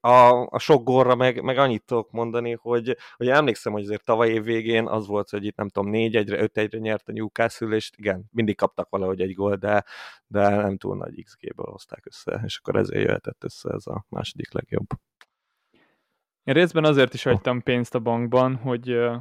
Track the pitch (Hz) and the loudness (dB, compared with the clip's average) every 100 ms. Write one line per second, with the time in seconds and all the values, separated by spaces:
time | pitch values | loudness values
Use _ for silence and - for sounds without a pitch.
0 | 120 127 123 123 123 - - 143 117 127 | 6 8 10 8 2 -2 4 4 4 4
1 | 127 123 127 120 127 131 139 110 - 120 | 4 4 2 0 -2 2 2 0 -2 -4
2 | 107 113 117 120 120 117 117 120 117 123 | -2 -6 -4 -4 -4 -6 -2 -2 -2 -6
3 | - - 123 143 147 107 - 104 101 104 | -10 -4 2 2 2 -2 -4 -6 -6 -6
4 | - 113 117 113 107 113 113 113 113 110 | 0 2 2 0 -2 -4 0 0 0 -4
5 | 101 104 101 104 104 - 101 98 101 110 | -2 -4 -4 -6 -6 -6 -6 -4 -2 0
6 | 113 113 104 101 107 - 107 113 110 107 | 0 0 -2 -2 -2 -2 -4 -4 -6 -6
7 | - 110 110 - 117 - 113 110 - - | -8 -10 -6 -2 -2 -2 -4 -4 -6 -6
8 | 104 92 107 117 107 98 95 - 90 98 | -4 -4 -4 -2 -2 -2 -6 -8 -6 -4
9 | 92 95 95 95 101 98 101 104 - - | -4 -4 -6 -4 -4 -2 -2 -2 -4 -12
10 | - - - 104 101 101 104 98 101 98 | -20 -20 -6 0 2 2 -2 -4 -8 -8
11 | - - - _ - - - 101 - - | -10 -14 -20 _ -14 -12 -14 -16 -18 -18
12 | - - - - 107 - - - 50 - | -14 -12 -8 -8 -8 -8 -2 0 0 0
13 | 50 50 - - - - - - - 101 | 0 -2 -6 -12 -12 -10 -10 -8 -8 -12
14 | - - - - - - - - - - | -10 -10 -10 -12 -10 -10 -6 -6 -6 -12
15 | _ _ _ _ _ _ _ _ _ _ | _ _ _ _ _ _ _ _ _ _
16 | _ _ _ _ - 139 175 165 156 139 | _ _ _ _ 0 4 4 4 4 6
17 | 127 - 135 113 - 123 127 123 117 127 | 4 2 0 2 0 -2 0 0 0 -2
18 | 117 117 120 127 127 131 131 120 123 120 | -2 -2 2 2 2 0 -4 -6 -2 0
19 | 120 120 | 0 -2